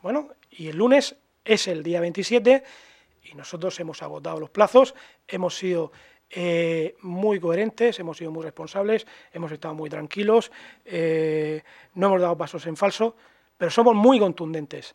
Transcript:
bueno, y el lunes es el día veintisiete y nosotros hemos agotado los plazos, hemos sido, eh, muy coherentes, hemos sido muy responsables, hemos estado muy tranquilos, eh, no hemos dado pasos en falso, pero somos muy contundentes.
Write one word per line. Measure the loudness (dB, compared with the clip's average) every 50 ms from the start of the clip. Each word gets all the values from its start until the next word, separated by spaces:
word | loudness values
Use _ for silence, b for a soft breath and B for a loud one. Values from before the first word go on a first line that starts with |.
bueno, | -6 -4 -4 -4 -6 -8 -18 _ _ _
y | _ -14 -14 -10
el | -4
lunes | 0 2 4 4 4 2 0 -10 _ _ _ _ _ _
es | 0 0 0 0
el | -4 -6 -6
día | -4 -4 -2 -2
veintisiete | -2 -4 -4 -6 -4 0 0 2 6 6 4 4 2 B B B B B B B B B B _ _
y | -20 -20
nosotros | -20 -18 -16 -12 -8 -8 -8 -6 -8
hemos | -10 -12 -12 -12 -14
agotado | -14 -14 -10 -10 -8 -8 -8
los | -10 -10
plazos, | _ 2 2 6 8 6 6 6 0 B B B B B _
hemos | -10 -6 -4 -4 -4 -4
sido, | -4 -4 -4 -2 -2 -4 -6 b b b b b b b _
eh, | -10 -6 -2 -2 0 0 0 0 0 -2 -4 -4 -6 _
muy | -12 -10 -6 -2 0 0 0 0
coherentes, | -2 -2 -2 0 -2 -4 -2 0 0 0 0 -2
hemos | -10 -12 -10
sido | -10 -12 -10
muy | -10 -10 -12
responsables, | -12 -12 -14 -14 -8 -4 -4 0 0 0 -2 -2 B B B B B _
hemos | -12 -10 -10
estado | -10 -10 -10 -12 -10
muy | -10 -10 -10
tranquilos, | -10 -10 -12 -10 -6 -4 0 4 4 2 2 0 B B B B B B _
eh, | -10 -6 -4 -2 0 0 0 0 0 -2 -2 -2 -4 -6 -8 b b b b b b _
no | 0 2
hemos | 2 4 4
dado | 2 0 0
pasos | -2 -6 -8 -8 -12 -10
en | -10 -4
falso, | 0 0 -2 0 0 -2 -4 -4 b b b b b b b b
pero | _ -4 0
somos | 2 6 6 6 6
muy | 8 8 8 8 8
contundentes. | 4 2 0 -4 -8 -8 -8 -8 -10 -10 -14 -16 -16 -18 -20